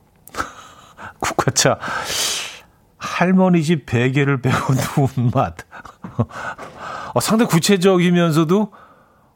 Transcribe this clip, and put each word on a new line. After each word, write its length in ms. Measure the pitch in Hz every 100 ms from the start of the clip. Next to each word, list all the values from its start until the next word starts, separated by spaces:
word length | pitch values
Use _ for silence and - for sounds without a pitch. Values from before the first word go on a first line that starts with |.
| _ _ -
<laughs> 840 | - - - - - - - - -
국화차. 580 | - - - - 135 - - - - - - - - - - _ _ -
할머니 640 | - - 175 185 185 175
집 240 | 151 165 -
베개를 560 | 117 131 135 139 135
빼고 320 | 127 107 -
<laughs> 0 |
누운 580 | 127 - 156 131 - 120
맛. 220 | 131 92 - - - - - - - - - - - - - - - -
어, 60 | 123
상당히 300 | - 220 240
구체적이면서도, 1200 | 165 - 196 190 180 175 175 170 151 160 196 208 - - _ _ _ _